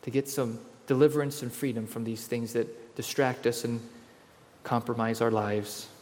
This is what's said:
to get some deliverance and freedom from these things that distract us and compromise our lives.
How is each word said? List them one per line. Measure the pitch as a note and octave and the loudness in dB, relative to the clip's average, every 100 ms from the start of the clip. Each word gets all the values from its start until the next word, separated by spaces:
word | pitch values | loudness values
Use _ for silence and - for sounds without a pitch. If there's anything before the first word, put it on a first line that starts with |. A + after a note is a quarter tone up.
to | - | 0
get | C3 C3+ | -2 -2
some | - B2 A2+ - - - | -2 -2 -4 -12 -20 0
deliverance | C3 D3+ D3 C#3+ C#3 | 6 6 6 -2 -2
and | B2 | -8
freedom | - C#3 A#2 A2 | -4 -2 -2 -4
from | A#2 | -4
these | A2+ A2+ - | -4 -6 -4
things | A#2+ A2+ | -2 0
that | A#2 A2+ - - - | 0 -2 -4 -14 -8
distract | C3 - C3+ B2+ A#2+ | -4 2 2 4 0
us | A#2 | 0
and | A#2+ A#2 A2+ - - - - - - - | -2 -4 -6 -18 -20 -20 -20 -20 -20 -16
compromise | - A#2+ A2+ A2+ A2+ A2 | 0 0 0 0 0 2
our | A#2 | 4
lives. | A2 G#2 G#2 G#2 - - - | 4 2 0 -2 -8 -12 -18